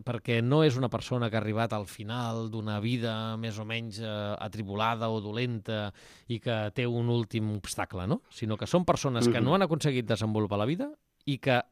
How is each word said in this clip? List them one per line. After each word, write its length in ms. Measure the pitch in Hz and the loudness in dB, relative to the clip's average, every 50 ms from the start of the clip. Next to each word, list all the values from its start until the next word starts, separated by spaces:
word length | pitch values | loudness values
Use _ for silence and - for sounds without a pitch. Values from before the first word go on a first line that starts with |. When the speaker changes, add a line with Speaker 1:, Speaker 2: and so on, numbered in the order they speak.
| 104 | -6
Speaker 1:
perquè 400 | - 120 113 - - 117 117 117 | -6 -6 -4 -2 0 2 2 4
no 200 | 123 139 156 160 | 4 6 6 6
és 140 | 156 120 123 | 6 6 4
una 120 | 131 113 | 2 0
persona 400 | 117 120 - - 127 123 117 110 | 0 -2 -2 -2 -2 0 0 0
que 80 | 107 110 | 0 0
ha 20 | |
arribat 320 | 104 107 104 110 117 110 113 | 0 0 0 0 0 0 -2
al 120 | 107 101 - | -4 -6 -8
final 640 | - - 107 104 117 123 120 117 113 113 113 110 | -10 -12 -8 -6 -6 -4 -4 -4 -2 -4 -4 -4
d'una 280 | 107 113 107 107 107 104 | -4 -4 -4 -2 -2 -2
vida 560 | 104 120 127 120 117 113 110 110 110 113 110 110 | 0 0 0 0 0 -2 -2 -4 -4 -4 -4 -4
més 200 | 113 113 101 107 | -4 -6 -6 -6
o 60 | 107 | -6
menys, 340 | 107 113 117 117 113 101 107 | -4 -4 -4 -4 -6 -8 -8
eh, 360 | 117 110 107 104 104 104 104 - | -6 -6 -4 -4 -4 -4 -4 -4
atribulada 680 | - 110 - 107 107 98 101 104 110 113 117 110 113 113 | -6 -6 -6 -6 -6 -4 0 2 2 2 2 0 0 -2
o 100 | 110 110 | -2 -2
dolenta 680 | 98 104 104 117 127 123 120 110 - - 113 107 104 101 - - - - - - _ - | -4 -4 -4 -4 -2 -2 -4 -4 -4 -4 -4 -4 -4 -6 -8 -12 -18 -20 -20 -18 _ -6
i 120 | 117 107 | -6 -4
que 320 | - 127 117 110 107 104 - | -2 -2 -2 0 -2 -2 -2
té 120 | - 123 120 | -2 -2 0
un 220 | 120 120 117 120 | 0 0 2 2
últim 400 | 120 120 117 - - 113 107 107 104 | 2 0 0 -2 -2 -2 -2 -2 -2
obstacle, 520 | 101 - - - - 95 - - 92 90 98 | -4 -6 -6 -4 -4 -4 -4 -4 -4 -2 0
no? 140 | 160 262 - _ | -2 -2 -2 _
Sinó 280 | - - 120 107 107 - | -10 -6 -4 -4 -2 -2
que 100 | 110 - | 0 2
són 180 | - 180 180 | 2 4 4
persones 420 | 170 175 - - 143 123 117 113 120 | 4 2 2 0 0 2 4 4 4
que 120 | 117 123 | 4 4
Speaker 2:
Mhm. 40 | 120 | 4
Speaker 1:
no 120 | 127 165 | 4 4
han 60 | 196 196 | 4 4
aconseguit 420 | 151 165 151 - 147 131 127 117 107 | 2 2 2 2 2 2 2 2 0
desenvolupar 500 | 117 98 113 107 107 107 107 95 104 101 | 0 0 2 2 2 2 2 2 2 0
la 60 | 104 | 2
vida 260 | 123 160 185 269 294 302 - _ _ _ _ _ | 0 0 -2 -2 -6 -8 -12 _ _ _ _ _
i 120 | 143 139 120 | -4 -4 0
que 240 | - 139 123 120 - - | 2 2 2 2 2 -2